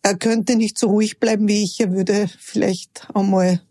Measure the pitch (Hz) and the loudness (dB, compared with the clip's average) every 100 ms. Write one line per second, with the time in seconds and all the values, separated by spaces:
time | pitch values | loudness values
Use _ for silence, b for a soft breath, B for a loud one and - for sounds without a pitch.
0 | 202 190 226 233 190 233 220 - 220 208 | 0 0 0 0 2 0 0 0 0 2
1 | 214 - 226 220 208 208 196 - 214 185 | 0 0 0 0 2 0 -2 -2 -2 0
2 | 185 202 202 - - 214 196 185 - - | 0 0 -2 -6 -8 -2 -2 -2 -10 -20
3 | - 208 196 190 185 180 _ | -6 -2 0 2 2 0 _